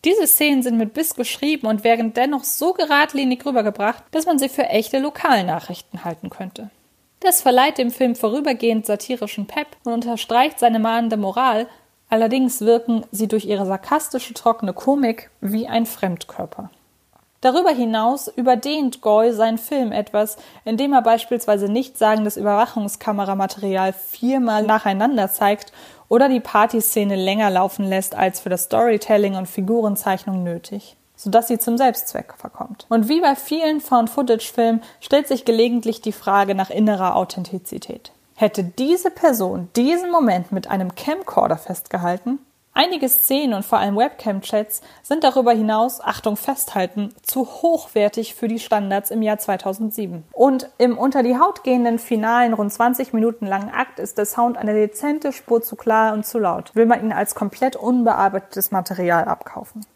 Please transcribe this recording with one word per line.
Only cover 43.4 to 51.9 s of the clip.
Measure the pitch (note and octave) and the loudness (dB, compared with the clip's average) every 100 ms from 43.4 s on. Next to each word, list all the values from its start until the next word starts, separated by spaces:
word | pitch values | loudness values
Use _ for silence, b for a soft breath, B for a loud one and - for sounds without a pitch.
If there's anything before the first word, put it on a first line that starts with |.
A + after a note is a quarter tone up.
| C#4+ | 0
und | G3+ G3+ | -2 0
vor | A3+ | 0
allem | G3 G3+ | 0 0
Webcam-Chats | C4+ - A3+ G3 - G#3+ A3 - B B | 0 -2 -6 -6 -2 -2 -2 -10 B B
sind | - D#4 D4 | -4 2 2
darüber | C4 A#3+ | 4 4
hinaus, | A3+ G#3+ G#3+ B3 - | 2 2 2 0 -2
Achtung, | - - A3 G#3 | -6 -4 -4 -4
festhalten, | - C4+ - G3+ F#3 G#3 G#3 - | -4 -4 -4 -2 -4 -4 -8 -8
zu | - E3+ - | -6 -4 -4
hochwertig | - E4+ E4 - A3 G#3 A3+ A3 | 0 0 0 0 2 2 0 -8
für | - A3+ | -6 -4
die | A3+ | -4
Standards | - G#3+ G3 G3 G3+ | -2 -2 0 -2 -2
im | A3+ | -2
Jahr | G#3+ G#3+ | 0 -2
zweitausendsieben. | - F#3+ G3 F#3+ A3 A3 G3 F3 D#3+ | -2 -4 -4 -4 -6 -6 -8 -10 -12
Und | - C4 C4 - _ | 2 2 2 -4 _
im | B3 A#3 | 0 2
unter | C4 C4+ | 0 2
die | A#3+ B3+ | 2 4
Haut | F4 F#4 C4 | 2 2 0
gehenden | B3+ A#3+ | 2 2